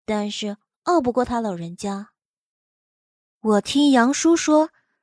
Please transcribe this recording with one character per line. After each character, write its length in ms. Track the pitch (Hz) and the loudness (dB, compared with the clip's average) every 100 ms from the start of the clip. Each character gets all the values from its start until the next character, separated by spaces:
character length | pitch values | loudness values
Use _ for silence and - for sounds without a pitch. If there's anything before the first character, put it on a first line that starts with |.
但 280 | - 214 208 | -6 -4 -4
是 260 | - 208 202 _ _ - | -6 -8 -10 _ _ -2
拗 140 | 349 | 0
不 140 | 247 | 0
过 100 | 240 | 0
他 160 | 247 240 | -2 -2
老 140 | 220 | -4
人 220 | 170 170 175 | -6 -10 -10
家。 340 | 196 196 208 _ _ _ _ _ _ _ _ _ _ _ _ _ | -10 -10 -14 _ _ _ _ _ _ _ _ _ _ _ _ _
“我 200 | 214 208 | 0 0
听 300 | - 277 294 | 0 2 4
杨 200 | 254 240 | 4 4
叔 240 | 277 330 339 | 2 2 2
说， 360 | - 302 311 _ _ _ | 2 2 0 _ _ _